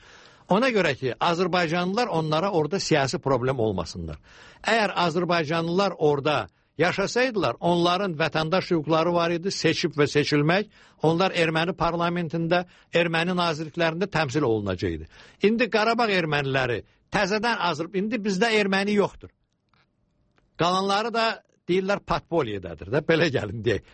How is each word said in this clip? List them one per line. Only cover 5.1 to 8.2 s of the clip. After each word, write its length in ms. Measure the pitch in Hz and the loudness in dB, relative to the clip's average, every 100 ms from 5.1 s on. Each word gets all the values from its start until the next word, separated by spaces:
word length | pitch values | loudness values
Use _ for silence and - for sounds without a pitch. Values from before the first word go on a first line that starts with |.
| 156 170 170 143 165 165 180 196 175 | 0 0 0 0 -2 0 0 0 2
orada 500 | 151 143 139 139 101 _ _ - | 2 2 0 -2 -2 _ _ -2
yaşasaydılar, 800 | 170 160 196 233 254 214 139 - | 0 0 -2 0 0 0 -2 0
onların 560 | 175 175 175 180 202 | 0 2 2 0 -2
vətəndaş 520 | 151 | -2